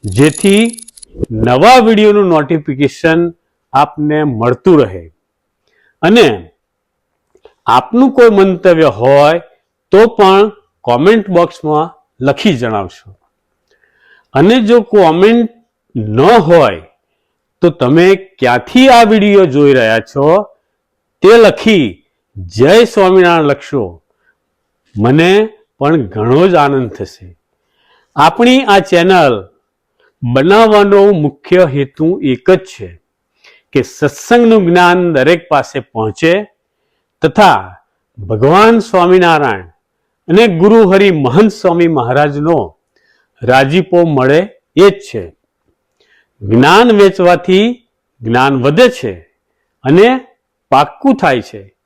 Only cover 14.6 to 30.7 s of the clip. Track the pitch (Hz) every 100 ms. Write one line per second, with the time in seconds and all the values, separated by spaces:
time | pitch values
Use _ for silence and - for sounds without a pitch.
14.6 | 214 240 214 214 170 165 202 233 226 _
15.6 | _ _ _ - 107 110 160 233 160 170
16.6 | 127 87 82 _ _ _ _ _ _ _
17.6 | 175 170 123 156 180 190 - _ 123 123
18.6 | - 247 262 240 226 220 208 202 180 135
19.6 | 143 131 113 113 - 143 143 185 208 _
20.6 | _ _ _ _ _ _ 185 233 214 -
21.6 | 226 208 120 87 _ _ _ 101 90 104
22.6 | 135 214 240 - 185 185 175 170 147 139
23.6 | - 139 98 87 _ _ _ _ _ _
24.6 | _ _ _ 104 113 147 170 202 220 _
25.6 | _ _ 139 160 104 107 110 135 190 175
26.6 | 143 139 120 - 98 - 90 85 _ _
27.6 | _ _ _ _ _ 156 156 - 240 254
28.6 | 254 196 190 175 175 185 147 110 92 _
29.6 | _ _ _ _ _ _ 120 123 156 208
30.6 | 226